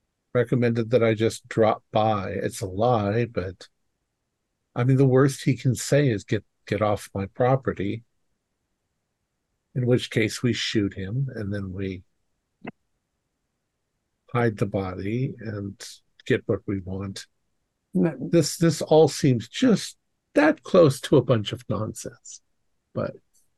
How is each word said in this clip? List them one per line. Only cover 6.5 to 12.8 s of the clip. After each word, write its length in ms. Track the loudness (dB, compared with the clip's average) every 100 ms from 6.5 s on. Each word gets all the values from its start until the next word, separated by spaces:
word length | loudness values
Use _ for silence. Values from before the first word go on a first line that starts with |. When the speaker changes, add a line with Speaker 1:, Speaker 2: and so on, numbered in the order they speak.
| _ -6
Speaker 1:
get 140 | -2
off 300 | 0 -2 -6
my 140 | -8 -6
property," 760 | 0 2 2 -2 -4 -6 -8 _ _ _ _ _ _ _ _ _ _ _ _ _ _ _ _ _
in 100 | -4 2
which 240 | 0 0
case 320 | -2 -2 0
we 100 | -2
shoot 400 | -2 -2 -2 -2
him 340 | -4 -8 -6 -6
and 180 | -6 -6
then 200 | -6 -6
we 320 | -8 -8 -8 -14 _ _ _ _ _ -18 -18